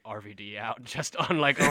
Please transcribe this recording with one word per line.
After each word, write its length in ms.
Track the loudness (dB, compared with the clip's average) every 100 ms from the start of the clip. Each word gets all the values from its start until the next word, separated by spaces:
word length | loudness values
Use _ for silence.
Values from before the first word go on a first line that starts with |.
| -12
R 160 | -12
V 120 | -12
D 240 | -16 -12 -8
out 260 | -8 -8
<laughs> 0 |
just 320 | -8 -6 -6 -4
on, 240 | 0 4
like, 200 | 4 4
a 40 | 6